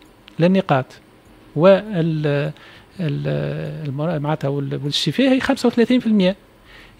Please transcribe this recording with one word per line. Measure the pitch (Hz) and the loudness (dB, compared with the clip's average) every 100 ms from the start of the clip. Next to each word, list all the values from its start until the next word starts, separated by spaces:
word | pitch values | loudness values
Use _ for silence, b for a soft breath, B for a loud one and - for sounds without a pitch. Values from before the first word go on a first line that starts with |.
| - - - - | -20 -20 -16 0
للنقاط. | 170 190 190 139 131 - - - - - - 147 | 2 2 2 0 0 -12 -20 -20 -20 -20 -10 2
وال-، | 175 190 214 190 165 156 151 143 151 - B B B - | 6 6 2 -2 -2 -2 -2 -2 -4 -8 B B B -8
ال-، | 160 143 147 147 147 151 156 151 151 | -4 -4 -4 -4 -4 -6 -8 -10 -8
المر-، | 135 156 160 | -6 -4 -4
معناتها | 147 151 139 | -4 -4 -2
وال-، | 143 139 139 | -4 -6 -6
والشفاه | 143 - - 143 262 | -6 -4 -4 0 2
هي | 262 | 2
خمسة | - 269 247 | 0 0 0
وثلاثين | 240 226 254 | 2 2 2
في | 233 | 2
المية. | 214 180 196 - - B B B B | 2 2 0 -10 -20 B B B B